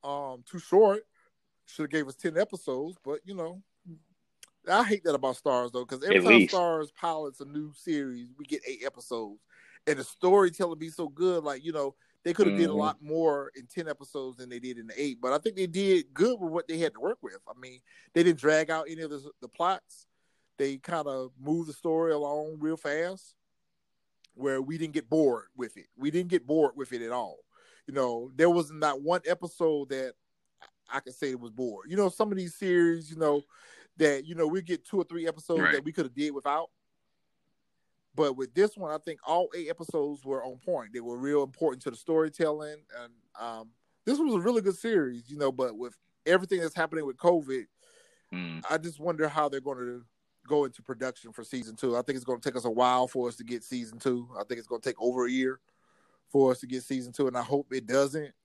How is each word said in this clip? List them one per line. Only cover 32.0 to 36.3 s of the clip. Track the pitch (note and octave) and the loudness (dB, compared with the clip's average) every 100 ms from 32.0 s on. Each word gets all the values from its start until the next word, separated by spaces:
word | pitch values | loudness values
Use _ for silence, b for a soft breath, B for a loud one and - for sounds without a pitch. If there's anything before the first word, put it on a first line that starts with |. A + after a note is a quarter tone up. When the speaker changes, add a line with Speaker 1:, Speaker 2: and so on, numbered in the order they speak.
| G3+ | 0
Speaker 1:
some | - A3 | 2 -2
of | F#3+ | 0
these | F3+ - | -6 -4
series, | F#3+ F3 E3+ E3 D3+ | 2 4 4 2 -6
you | D#3+ | 0
know, | D#3 D3 - b b b b - | 2 2 -2 b b b b 2
that, | D3+ C#3 D#3 | 4 4 -4
you | |
know, | E3+ D#3 | -2 0
we | F#3 | 0
get | E3+ E3+ | -4 -6
two | - G3 | -2 -4
or | |
three | E3+ E3+ E3 | -4 -4 -6
episodes | E3 - E3 | -6 -2 2
Speaker 2:
Right. | E3 | 4
Speaker 1:
that | D3 | 2
we | D3 | -2
coulda | E3 C3 | -4 -4
did | B2 D3+ | -4 -4